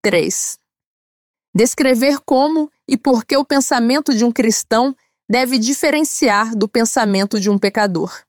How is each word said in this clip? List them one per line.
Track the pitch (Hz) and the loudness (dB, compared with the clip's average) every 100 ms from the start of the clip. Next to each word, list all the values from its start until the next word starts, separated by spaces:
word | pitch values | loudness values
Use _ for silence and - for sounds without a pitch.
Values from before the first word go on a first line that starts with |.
Três, | 208 180 160 - - - _ _ _ _ _ _ _ _ _ | 0 0 -2 -4 -8 -12 _ _ _ _ _ _ _ _ _
descrever | 180 240 - 262 247 269 285 | 0 0 2 0 2 2 0
como | - 262 294 320 302 _ - | 0 0 2 0 -4 _ -4
e | 269 | -2
por | - 240 | 0 0
que | - 269 | 0 -2
o | |
pensamento | 285 277 - 262 233 277 302 | 0 0 0 0 2 0 0
de | 233 | 0
um | 240 | 0
cristão | 233 226 - - 226 262 269 _ _ _ | 2 0 0 0 0 0 -4 _ _ _
deve | 233 254 254 | -2 0 0
diferenciar | 220 277 311 302 311 - 262 202 226 226 | -2 0 0 0 -2 0 0 2 0 -2
do | 208 | -4
pensamento | - 233 - 220 196 196 220 | -2 -2 0 0 0 0 -2
de | 196 | 0
um | 202 | 0
pecador. | 202 208 208 170 165 - | 0 0 -2 -2 -4 -8